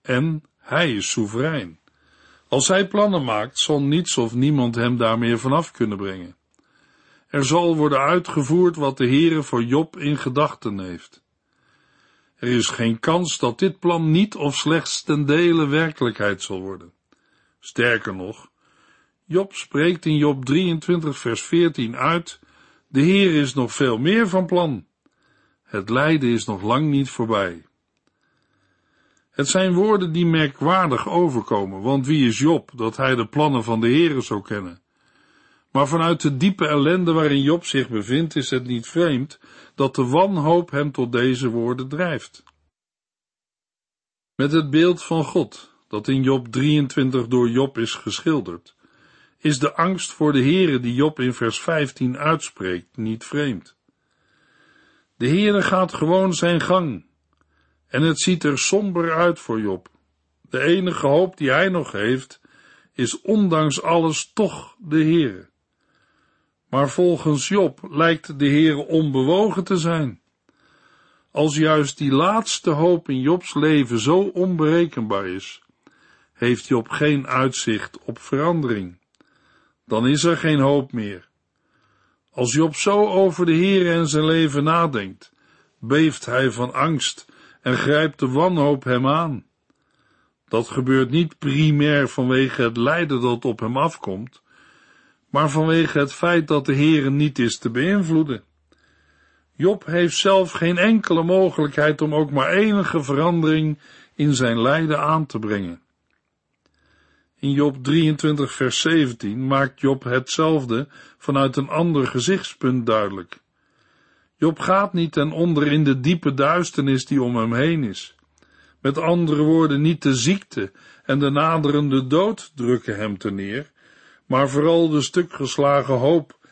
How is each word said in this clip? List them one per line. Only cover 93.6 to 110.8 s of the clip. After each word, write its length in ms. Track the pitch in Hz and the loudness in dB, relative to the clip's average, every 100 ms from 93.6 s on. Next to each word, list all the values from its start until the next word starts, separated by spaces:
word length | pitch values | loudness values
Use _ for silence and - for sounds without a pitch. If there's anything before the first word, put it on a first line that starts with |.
hem 160 | 110 127 | -4 -2
afkomt, 640 | 160 - - 95 123 _ _ _ _ _ _ _ _ _ _ | -2 -4 -10 -8 -10 _ _ _ _ _ _ _ _ _ _
maar 200 | 143 151 | 0 0
vanwege 480 | 147 160 165 160 147 | 2 2 2 2 0
het 140 | 139 | -2
feit 360 | - 175 175 156 | 0 0 2 2
dat 180 | 151 143 | 0 0
de 80 | |
Heere 360 | 139 151 156 135 | 2 4 4 2
niet 280 | 139 151 131 | 0 0 0
is 200 | 120 - | -2 -2
te 120 | 117 | -4
beïnvloeden. 720 | 120 165 202 170 160 156 117 _ _ _ _ _ _ _ _ _ _ _ | -2 0 0 2 0 0 -4 _ _ _ _ _ _ _ _ _ _ _
Job 320 | - 170 202 | -2 0 0
heeft 320 | - 170 175 - | -2 0 0 2
zelf 340 | 196 196 185 | 4 4 2
geen 280 | - 170 175 | 0 0 2
enkele 440 | 202 226 - 165 | 4 4 2 0
mogelijkheid 800 | 165 185 190 143 147 143 151 151 | 2 4 2 2 -2 2 0 2
om 140 | 156 | 0
ook 160 | 151 151 | 0 0
maar 200 | 139 135 | 0 0
enige 520 | 185 214 202 185 165 | 2 2 2 0 -2
verandering 760 | 131 139 165 170 156 156 156 151 - - _ | -2 0 2 2 2 2 0 -4 -10 -20 _
in 200 | - 147 | -2 0
zijn 280 | 127 127 117 | 2 2 2
lijden 380 | 120 151 160 147 | 2 2 0 -2
aan 260 | 147 160 151 | 0 0 -2
te 120 | 113 | -6
brengen. 420 | 107 104 90 85 _ _ _ _ _ _ _ _ _ _ _ _ _ _ _ _ | -4 -4 -4 -10 _ _ _ _ _ _ _ _ _ _ _ _ _ _ _ _
In 120 | 139 | -2
Job 340 | 139 143 135 | 0 0 -2
drieëntwintig 680 | 127 156 156 151 156 147 135 | 0 2 2 0 -2 -2 -4
vers 280 | - 131 - | -2 -4 -2
zeventien 640 | 160 165 135 117 104 110 131 | 2 2 2 -2 -8 -4 -2
maakt 340 | 139 135 - | 0 0 0
Job 220 | 135 131 | -2 -2
hetzelfde 840 | 123 127 131 - 160 156 123 113 | -2 -4 -4 -2 0 0 0 -4